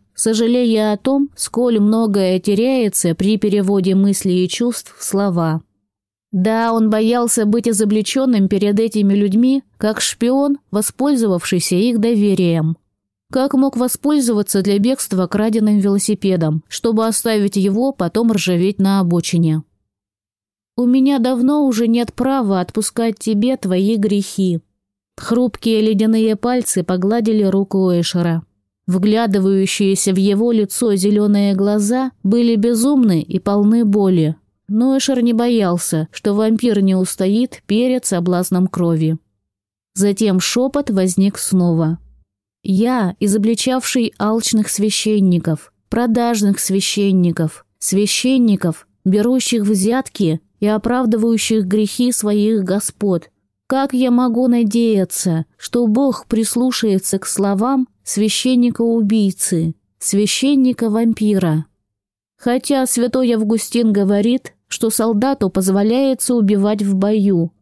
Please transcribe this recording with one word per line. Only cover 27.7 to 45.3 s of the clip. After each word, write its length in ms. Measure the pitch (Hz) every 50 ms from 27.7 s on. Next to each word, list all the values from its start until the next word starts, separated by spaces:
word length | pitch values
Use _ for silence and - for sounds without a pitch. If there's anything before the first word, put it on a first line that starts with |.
| - 190 190 185
Эшера. 500 | 180 175 170 - - 175 170 170 165 165 - _ _ _ _ _ _ _ - -
Вглядывающиеся 1200 | 180 190 185 214 214 226 233 214 196 202 185 196 196 190 190 190 - - 208 196 196 190 - 202
в 40 | 190
его 340 | 190 190 202 202 202 226 240
лицо 460 | 233 220 208 196 - - 247 226 202
зелёные 580 | 190 185 208 208 208 208 208 208 202 202 202 196
глаза 560 | 185 196 208 208 214 202 202 247 254 262 262 - _ -
были 320 | 190 220 240 240 233 233
безумны 640 | 208 202 233 240 220 233 277 294 269 240 214 175 160
и 160 | - - - 190
полны 460 | - 202 202 208 208 208 226 240 233
боли. 500 | 208 196 214 196 190 185 170 156 151 156 - _ _ _ _ _
Но 320 | - 202 220 240 262 269 269
Эшер 240 | - - 269 247
не 120 | 233 240 233
боялся, 720 | 220 240 240 240 226 202 180 175 175 - - - 156 156 -
что 240 | - - - 208 202
вампир 460 | 208 220 220 226 214 - 247 208 202
не 160 | 196 196 190
устоит 680 | 185 185 185 - - 190 190 202 226 254 - - - _
перед 400 | - 202 220 247 254 254 247 -
соблазном 600 | - 196 175 175 180 180 175 180 - 190 180 185
крови. 520 | 185 - 175 175 170 170 156 160 160 160 160 _ _ _ _ _ _ _ _ _ _ _ _ _ _ -
Затем 460 | 185 196 208 196 196 220 208 185 185
шёпот 500 | - - - 240 254 269 - 294 285 -
возник 480 | 208 190 185 185 175 - 190 202 196 -
снова. 600 | - - 190 190 175 175 165 165 160 156 165 - - - - _ _ _ _ _ _ _ _ _
«Я, 540 | - - 190 185 226 247 254 247 202 175 196 -
изобличавший 920 | - 202 196 220 202 226 233 - - 262 254 262 247 - - 262 226 214 - -
алчных 500 | 202 214 220 226 220 - - 214 208 -
священников, 1040 | - - 202 214 202 - - 214 214 208 196 185